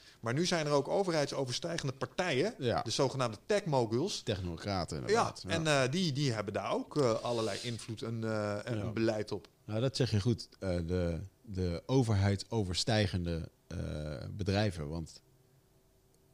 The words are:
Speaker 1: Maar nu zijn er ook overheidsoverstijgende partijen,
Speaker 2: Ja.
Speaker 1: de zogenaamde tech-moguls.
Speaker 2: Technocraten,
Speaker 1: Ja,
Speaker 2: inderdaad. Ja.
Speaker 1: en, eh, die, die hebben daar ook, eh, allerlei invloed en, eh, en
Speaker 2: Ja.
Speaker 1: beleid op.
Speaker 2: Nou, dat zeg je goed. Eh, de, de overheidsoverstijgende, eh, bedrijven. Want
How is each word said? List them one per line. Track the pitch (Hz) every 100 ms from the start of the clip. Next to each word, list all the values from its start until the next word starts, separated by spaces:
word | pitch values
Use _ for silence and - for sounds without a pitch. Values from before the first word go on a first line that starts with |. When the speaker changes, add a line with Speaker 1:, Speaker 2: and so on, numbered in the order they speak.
| - -
Speaker 1:
Maar | 113
nu | 127 180
zijn | 175 151
er |
ook | 147 135
overheidsoverstijgende | 180 190 160 139 139 131 123 170 170 139
partijen, | - - - 180 127 190 -
Speaker 2:
Ja. | 127 87
Speaker 1:
de | -
zogenaamde | 107 135 131 123 104 -
tech-moguls. | 208 180 139 113 117 185 -
Speaker 2:
Technocraten, | - 95 90 82 101 95 80 78
Speaker 1:
Ja, |
Speaker 2:
inderdaad. | 60 226 208 -
Ja. | -
Speaker 1:
en, | 165 160
eh, | 143 127
die, | 160 180
die | 131 143
hebben | 110 101
daar | 98 104
ook, | 165 - 151
eh, | 127 113
allerlei | 120 120 110 98
invloed | 120 117 - 110
en, | 110 117
eh, | 110 107 104 104 110
en | 113
Speaker 2:
Ja. | 104
Speaker 1:
beleid | 107 113 110 104
op. | 101 - _
Speaker 2:
Nou, | - 107
dat | 131 -
zeg | 123
je | 107
goed. | 107 113 - -
Eh, | 95 87 82
de, | 92 87 82 98 -
de | 117 92 90 85 -
overheidsoverstijgende, | 131 113 104 101 101 - 113 95 87 - 110 101 95 85 82 - - -
eh, | 82 82 78 76 71 95 98
bedrijven. | 95 98 107 87 73
Want | 82 80 - _ _ _ _ _ _ _ _ _ _ _